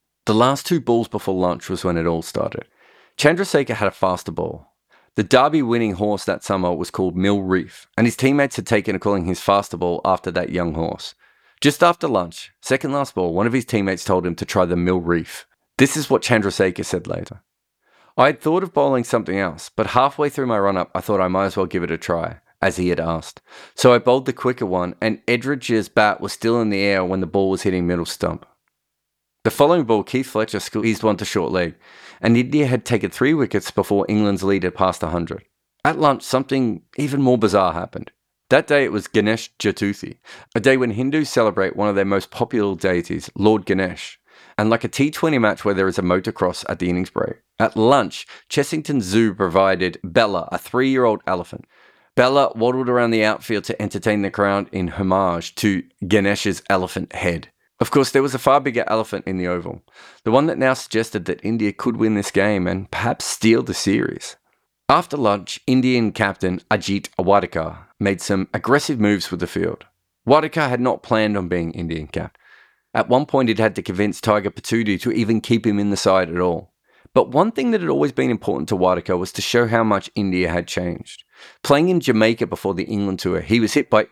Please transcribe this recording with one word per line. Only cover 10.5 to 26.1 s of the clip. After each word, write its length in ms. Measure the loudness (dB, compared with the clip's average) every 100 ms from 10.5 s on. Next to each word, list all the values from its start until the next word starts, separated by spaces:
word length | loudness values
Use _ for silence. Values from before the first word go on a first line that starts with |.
young 240 | -2 -4
horse. 400 | -4 -6 -6 -14 -18 _ _ _ _
Just 240 | 0 4
after 240 | 2 2 -2
lunch, 440 | -2 -2 -8 -20 _
second 320 | -4 -2 -2
last 220 | -4 -4
ball, 180 | -2 -2
one 140 | 0 0
of 60 |
his 120 | 0
teammates 400 | 0 0 0 -2
told 220 | 0 0 0
him 80 |
to 100 | -4
try 200 | -2 0
the 120 | 2 2
Mill 240 | 0 0
Reef. 460 | 0 -2 -4 -12 -20 _ _ 2
This 180 | 2 2
is 140 | 0
what 120 | 0
Chandrasekhar 600 | 2 0 0 0 0 -2
said 220 | -6 -6 -6
later. 360 | -10 -10 -16 _ _ _ _ _ _ _ 2
"I 80 | 2
had 140 | 2
thought 220 | 0 -2
of 120 | 0
bowling 300 | 0 2 0
something 340 | 0 -2 -2 -2
else, 320 | -4 -6 -8
but 140 | -4 0
halfway 420 | 2 2 0 -2
through 160 | -2 -2
my 120 | 2
run-up, 320 | 2 0 -2
I 60 | -4
thought 200 | -2 0
I 80 | 2
might 180 | 0 0
as 100 | -2
well 100 | -2
give 160 | -2
it 80 | -4
a 60 | -4
try, 440 | -4 -4 -4 -10 _ _
as 160 | -2 0
he 120 | 0
had 120 | 0
asked. 400 | -2 -4 -8 -18 -20 -20 -18
So 200 | 2 6
I 40 | 6
bowled 280 | 6 2 0
the 60 |
quicker 340 | -4 -2 -2 -2
one, 280 | -2 -2 -4
and 240 | -4 -4 -2
Edridge's 640 | -2 -2 -4 0 0 0
bat 320 | 2 2